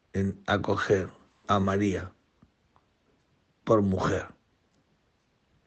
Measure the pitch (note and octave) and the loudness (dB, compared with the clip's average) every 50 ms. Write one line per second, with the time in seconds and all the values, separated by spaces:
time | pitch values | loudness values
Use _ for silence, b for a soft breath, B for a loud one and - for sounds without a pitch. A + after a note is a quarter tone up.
0 | _ _ - F#2+ G2 G2 F#2+ - - - G2+ F#2+ - - G2+ G2 - - G#2+ G2 | _ _ -4 -4 -4 -4 -4 -8 -4 -2 -2 -2 0 -2 -2 -2 2 2 2 0
1 | F2+ - - - - _ _ _ _ - G2+ G2+ F#2+ G2 F#2+ G2 G#2 G2+ F2+ E2+ | 0 -6 -12 -20 -20 _ _ _ _ 0 0 2 2 0 0 0 0 0 -2 -4
2 | F2 F#2 - _ _ _ _ _ - _ _ _ _ _ _ _ _ _ _ _ | -6 -10 -14 _ _ _ _ _ -20 _ _ _ _ _ _ _ _ _ _ _
3 | _ _ _ _ _ _ _ _ _ _ _ _ _ - A2+ G#2+ G2+ G2 F#2 F2+ | _ _ _ _ _ _ _ _ _ _ _ _ _ 2 4 4 4 2 0 0
4 | F2+ E2 D#2+ - - - - _ _ _ _ _ _ _ _ _ _ _ _ _ | 0 -2 -2 -2 -6 -10 -18 _ _ _ _ _ _ _ _ _ _ _ _ _
5 | _ _ _ _ _ _ _ _ _ _ _ _ _ | _ _ _ _ _ _ _ _ _ _ _ _ _